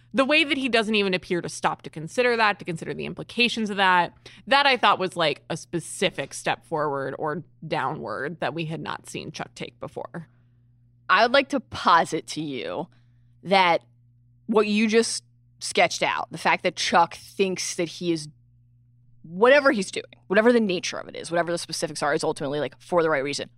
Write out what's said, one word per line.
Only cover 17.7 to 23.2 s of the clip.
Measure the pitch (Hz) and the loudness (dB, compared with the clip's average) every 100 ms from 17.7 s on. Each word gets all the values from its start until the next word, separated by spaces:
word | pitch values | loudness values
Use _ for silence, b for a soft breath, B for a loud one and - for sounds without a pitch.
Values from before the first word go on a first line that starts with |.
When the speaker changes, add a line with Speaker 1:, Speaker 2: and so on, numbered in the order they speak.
Speaker 2:
that | - 165 | -4 -6
he | - 175 | -4 -4
is, | 165 151 - _ _ _ _ _ _ _ - | -4 -6 -18 _ _ _ _ _ _ _ -20
whatever | 156 175 240 285 277 | -14 2 6 6 6
he's | 233 185 | 2 -2
doing, | - - - - | -8 -12 -16 -2
whatever | 190 226 | 4 6
the | 240 | 4
nature | 214 175 - - | 2 -2 -6 -8
of | - | -10
it | - | -12
is, | - | -4
whatever | 170 165 | -2 -2
the | 170 | -4
specifics | - 165 156 147 | -6 -6 -6 -4
are, | 147 | -2
is | 156 | 0
ultimately, | 151 - 143 147 | -2 -4 -4 -4
like, | 131 - | -6 -8
for | - 180 | -2 2
the | 160 | 2
right | 151 | 2